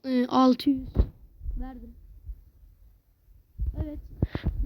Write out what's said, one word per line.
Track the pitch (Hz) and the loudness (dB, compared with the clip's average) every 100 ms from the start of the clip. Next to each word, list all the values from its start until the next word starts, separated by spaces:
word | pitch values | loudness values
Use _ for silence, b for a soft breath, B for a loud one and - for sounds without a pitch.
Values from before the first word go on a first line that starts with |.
Ee, | 262 254 247 | 0 0 4
altı | 254 262 247 - | 6 6 6 2
yüz. | 269 262 - - - - - - - | 0 -2 2 2 0 -20 -12 -8 -6
Verdim. | 254 247 226 240 - - - - - - - - - _ _ _ _ - _ - - - | -8 -12 -18 -20 -20 -20 -14 -16 -16 -20 -20 -20 -20 _ _ _ _ -20 _ -4 -4 -2
Evet. | 302 294 - - - B - - | -6 -6 -14 -4 -4 B -4 6